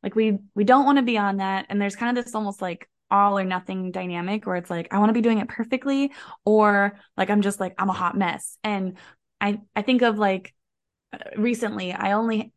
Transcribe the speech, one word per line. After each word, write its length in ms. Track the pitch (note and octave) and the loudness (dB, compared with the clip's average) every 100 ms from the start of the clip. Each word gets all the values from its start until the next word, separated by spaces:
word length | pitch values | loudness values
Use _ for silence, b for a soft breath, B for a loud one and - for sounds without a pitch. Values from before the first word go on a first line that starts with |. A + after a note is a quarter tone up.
like, 140 | G3+ A3 | -2 0
we, 220 | A3 G3+ - | 2 0 -4
we 100 | - | -2
don't 200 | G#3 B3+ | 4 6
wanna 180 | C#4 C#4 | 6 4
be 140 | B3 A3+ | 2 0
on 200 | G3+ G3 | 0 -2
that. 280 | F#3+ F#3+ - | -2 -4 -4
And 120 | G3+ | -2
there's 140 | G3+ | -2
kind 220 | G3+ A#3+ B3 | -2 -4 -4
of 80 | |
this 100 | A#3+ | -4
almost, 260 | A3 G#3 G3 | -6 -6 -6
like, 280 | F#3 E3+ - _ _ | -8 -8 -14 _ _
all 300 | G3+ G3+ G3 | 2 4 2
or 60 | |
nothing 480 | F#3 F#3 F#3 F#3+ F#3 | -2 -4 -4 -6 -6
dynamic 540 | F#3 F3+ F3 F3 G#3+ G3 | -6 -6 -6 -4 -4 -2
where 100 | F3+ | -4
it's 140 | F3 | -4
like, 220 | E3+ E3+ | -8 -2
I 60 | G3 | 2
wanna 140 | G#3 | 4
be 80 | A3+ | 4
doing 180 | A3+ A3 | 2 0
it 100 | G3 | -2
perfectly, 640 | - A3+ B3+ C#4 C#4 C#4 B B B | -6 -4 -4 -2 0 -2 B B B
or, 540 | - G#3+ G#3 G3+ G3+ G3+ B - | 2 4 6 4 2 -2 B -4
like, 140 | F#3+ | 0
I'm 120 | G#3 | 2
just, 180 | G3+ G3+ | 2 -2
like, 140 | F#3 - | -6 -4
I'm 100 | G3 | -4
a 40 | |
hot 240 | F#3 F3+ F#3+ | -2 -2 0
mess. 420 | F#3 - - - | -2 -2 -10 -8
And 320 | G#3+ G3+ F#3 F3+ B B _ _ | -4 -4 -6 -10 B B _ _
I, 200 | G3+ G#3 - - | -2 -2 -6 -6
I 60 | |
think 200 | G#3 B3+ | 0 2
of, 160 | A#3+ G#3+ | 2 2
like, 360 | G#3 F#3+ F#3+ _ _ _ _ _ _ | 0 0 -6 _ _ _ _ _ _
uh, 60 | - - - | -18 -12 -4
recently, 560 | A3+ A#3 A3+ G#3+ F#3 | -2 -2 -4 -6 -8
I 200 | F3+ G3 | -4 -2
only 400 | G#3 A3+ A3 G#3 | 0 0 -2 -4